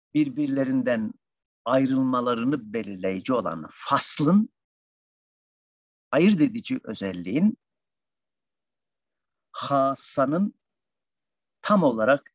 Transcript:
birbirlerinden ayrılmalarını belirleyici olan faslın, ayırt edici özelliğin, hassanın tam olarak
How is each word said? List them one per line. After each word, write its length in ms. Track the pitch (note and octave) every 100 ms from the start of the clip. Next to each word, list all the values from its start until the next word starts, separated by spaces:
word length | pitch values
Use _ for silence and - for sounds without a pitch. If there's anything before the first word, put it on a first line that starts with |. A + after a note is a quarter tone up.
| _
birbirlerinden 1000 | D3+ D3 B2 C#3+ C#3 C3 C3 B2 A2+ G#2+ - _ _ _ _ A#2
ayrılmalarını 1080 | C3+ C3 C3 C3 B2 A#2+ A2+ B2 D3 G#2+
belirleyici 600 | A2+ G2 F#2+ F#2+ F#2+ B2+
olan 360 | B2 F2 E2 D2+
faslın, 800 | - - C#3 - - D3+ G3+ A3+ _ _ _ _ _ _ _ _ _ _ _ _ _ _ _ -
ayırt 300 | D3 F#3+ F#3
edici 380 | C#3 A2+ - C3
özelliğin, 760 | - G#2+ G2 F2 F2 C3+ G#3 - _ _ _ _ _ _ _ _ _ _ _ _ _ _ _ _ _ _ _
hassanın 1000 | - - C#3 C3+ C3+ - - C3+ E3+ G3+ - _ _ _ _ _ _ _ _ _ _
tam 220 | - G3+
olarak 500 | D3+ A2+ A2 C#3+ -